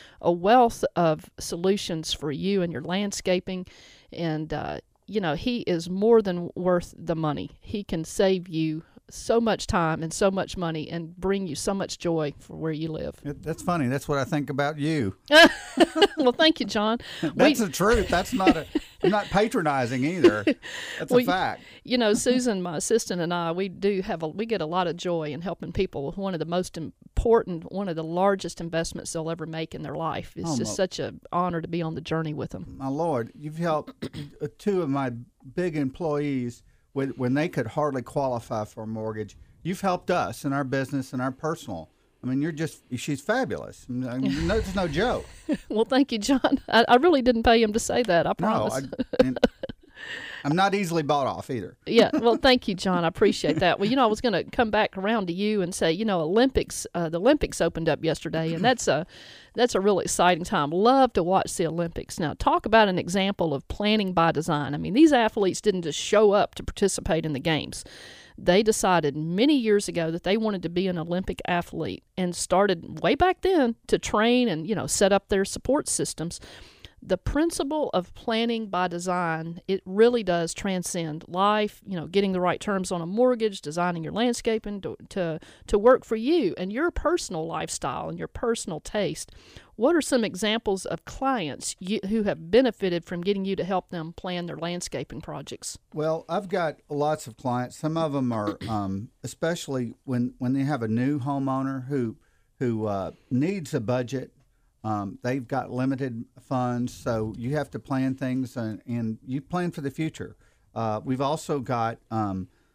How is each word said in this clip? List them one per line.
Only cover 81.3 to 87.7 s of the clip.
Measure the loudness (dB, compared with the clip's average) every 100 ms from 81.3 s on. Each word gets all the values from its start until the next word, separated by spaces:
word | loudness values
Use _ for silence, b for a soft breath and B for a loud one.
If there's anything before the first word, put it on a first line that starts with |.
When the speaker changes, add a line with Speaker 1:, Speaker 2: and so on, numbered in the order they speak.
| 0 2 2 0 -4 -10
Speaker 1:
you | -8
know, | -2
getting | 0 2
the | 2
right | 0 0
terms | -2 -2 -2
on | -4
a | -4
mortgage, | 2 4 4 -2 -4
designing | -8 -2 -2 -2
your | -4
landscaping | 0 0 0 0 -2 -4 -8
to, | -8 -10 -8
to, | -4 -4 -4 B B 0
to | 4
work | 8 6
for | 4 -2
you | 2 2 2 -2
and | -6
your | -2 -2
personal | 0 0 0 -2 -6 -4
lifestyle | -6 -6